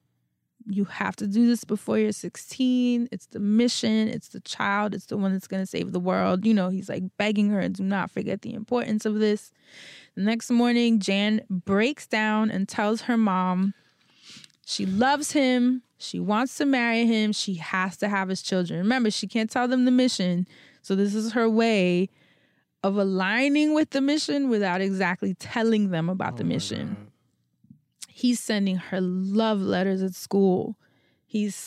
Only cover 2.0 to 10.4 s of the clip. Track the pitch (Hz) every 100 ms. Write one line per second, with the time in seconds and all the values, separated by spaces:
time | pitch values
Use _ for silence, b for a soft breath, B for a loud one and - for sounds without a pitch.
2 | 214 - - - - - 254 247 247 240
3 | 240 185 - - 208 220 240 - 220 220
4 | 214 - - 190 - - 202 202 214 202
5 | - 208 196 190 - 190 190 170 180 180
6 | 180 185 190 185 226 208 185 190 196 -
7 | 185 - 208 214 208 202 180 190 190 196
8 | 175 - - 196 - - 220 247 226 214
9 | 220 214 214 214 - B B B B B
10 | B 185 208 226